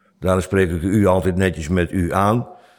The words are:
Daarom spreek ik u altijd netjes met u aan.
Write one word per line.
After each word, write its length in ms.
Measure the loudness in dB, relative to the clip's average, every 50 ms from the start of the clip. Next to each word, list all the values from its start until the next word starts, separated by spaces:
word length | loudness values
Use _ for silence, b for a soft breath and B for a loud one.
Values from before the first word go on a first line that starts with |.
| _ _ _ _
Daarom 220 | -2 0 0 0
spreek 300 | 0 0 0 0 2 0
ik 100 | 0 -4
u 240 | -2 0 2 2 4
altijd 300 | 4 2 2 0 -2 0
netjes 320 | 0 0 0 -2 -4 -4
met 240 | -2 0 0 0 -2
u 220 | -2 -4 -2 -2 0
aan. 340 | 0 0 0 0 -2 -4 -8 B B B B B